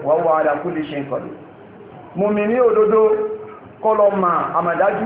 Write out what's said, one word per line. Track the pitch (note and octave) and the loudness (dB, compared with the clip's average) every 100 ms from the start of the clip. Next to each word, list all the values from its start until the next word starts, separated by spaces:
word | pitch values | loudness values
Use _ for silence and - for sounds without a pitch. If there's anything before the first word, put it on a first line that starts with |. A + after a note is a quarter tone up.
Wa | C3 D#3+ | 0 0
huwa | E3 D#3 | 2 2
ala | D#3 | 0
kulli | D3 F3 D#3 | -2 -4 -6
shay'in | D3 C#3+ C#3 | -6 -8 -6
qadir. | B2 F3 - - - - - - - - | -8 -8 -16 -20 -20 -20 -20 -20 -20 -14
Mùmínì | E3+ G3+ G#3 G#3 B3 | -4 -2 0 0 2
òdodo | A#3+ G#3+ G#3 A3 G#3+ G#3+ G#3+ - - - - - | 2 4 4 4 4 2 -2 -8 -14 -18 -20 -6
kọ́ | A3 A3 | -2 4
lọ | G3+ | 2
mà, | G3 F3+ D#3+ - | 2 0 0 -2
àmàdájú | D#3+ F3 E3 G3 G#3+ | -2 -2 0 0 -2